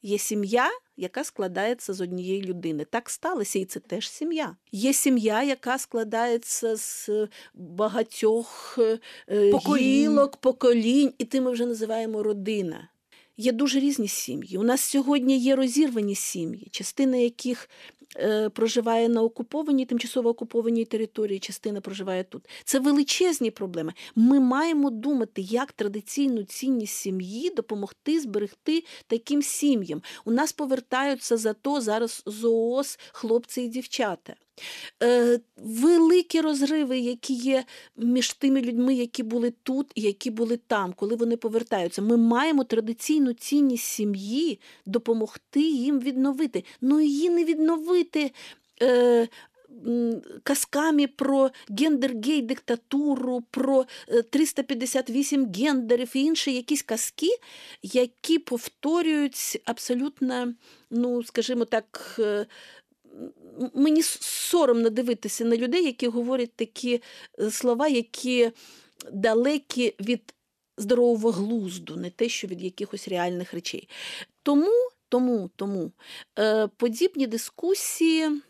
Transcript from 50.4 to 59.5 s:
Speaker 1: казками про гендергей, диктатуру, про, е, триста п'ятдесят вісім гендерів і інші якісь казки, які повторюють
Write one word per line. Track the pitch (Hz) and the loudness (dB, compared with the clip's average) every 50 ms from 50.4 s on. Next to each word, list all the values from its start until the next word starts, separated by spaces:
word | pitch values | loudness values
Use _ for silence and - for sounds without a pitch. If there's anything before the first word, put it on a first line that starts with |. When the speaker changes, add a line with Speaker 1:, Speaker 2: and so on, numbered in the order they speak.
| _ | _
Speaker 1:
казками | - 285 285 - - - 285 302 320 311 285 285 | -2 -2 -2 -2 -4 -2 0 2 4 4 4 2
про | 269 - - 285 269 277 269 269 262 262 - - - 208 196 | 2 0 -2 0 2 4 4 4 2 2 -4 -16 -10 -2 0
гендергей, | 285 320 302 262 240 269 254 226 214 254 311 302 247 | 2 2 2 2 2 -2 -2 -2 -2 0 0 0 0
диктатуру, | 226 269 269 _ - 240 233 _ _ - 277 294 294 277 262 254 247 247 247 240 _ | -2 -4 -6 _ -4 -4 -4 _ _ -2 0 0 0 0 0 -2 -4 -4 -4 -6 _
про, | - - 269 269 269 262 254 254 - - - - | -4 -2 0 2 4 2 2 0 -6 -20 -8 0
е, | - 233 226 | 0 0 0
триста | - - 277 311 294 - - 277 | 2 2 2 2 2 0 -4 -4
п'ятдесят | - 277 233 254 254 - 269 254 - | -4 -4 -6 -4 -2 -2 -2 -2 -2
вісім | 226 262 285 277 294 277 269 226 180 | -2 -2 0 0 0 0 0 0 -2
гендерів | 185 247 302 294 262 240 220 247 240 254 240 - | -2 0 0 0 0 0 0 0 0 0 -2 -2
і | 269 | 0
інші | 269 311 330 - - 285 262 | 0 2 0 0 0 -2 -2
якісь | 247 240 - 302 285 - | -4 -2 -2 -2 -4 -2
казки, | - 226 226 - - _ - 294 339 480 480 _ - - - - - - - - | -4 -4 -4 -4 -6 _ -2 0 0 0 -2 _ -18 -20 -20 -20 -20 -20 -16 -14
які | 190 - 254 247 240 _ _ - - 320 330 | -2 0 0 0 0 _ _ -2 0 0 0
повторюють | - - 247 233 - - _ _ - 285 320 349 339 320 311 294 285 277 277 - - - | 2 -2 -6 -6 -6 -8 _ _ -4 0 0 0 2 2 2 0 0 -2 -4 -6 -8 -8